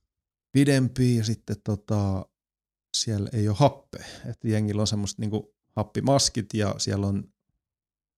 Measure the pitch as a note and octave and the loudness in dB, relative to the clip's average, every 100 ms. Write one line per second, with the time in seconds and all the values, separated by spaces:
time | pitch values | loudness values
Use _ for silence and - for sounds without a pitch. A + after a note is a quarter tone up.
0 | _ _ _ _ _ C3 C#3 C3+ B2+ - | _ _ _ _ _ 2 4 4 2 2
1 | B2+ A#2+ A2 G#2+ - G#2+ - G2+ - G#2+ | 2 2 0 -2 -6 -8 -4 -6 -2 0
2 | G2+ F#2+ - _ _ _ _ _ _ - | 0 -2 -6 _ _ _ _ _ _ -6
3 | - G#2 G2+ A#2 G#2+ G#2 C#3 - _ - | -2 -2 -2 0 0 4 4 2 _ -18
4 | - - B2 A#2 A#2 G#2+ G#2+ G#2 G#2+ G#2+ | -18 -16 -12 -6 0 0 0 0 0 -2
5 | G2+ - A2 G#2 - _ _ - G#2 - | -4 -4 -4 -4 -6 _ _ -6 -4 -2
6 | C3 C#3 - - G2 A2 G2+ G2 - G2+ | 2 2 2 -2 -4 -2 -2 -2 -4 -2
7 | G2+ G2 - _ _ _ _ _ _ _ | 0 -2 -6 _ _ _ _ _ _ _
8 | _ | _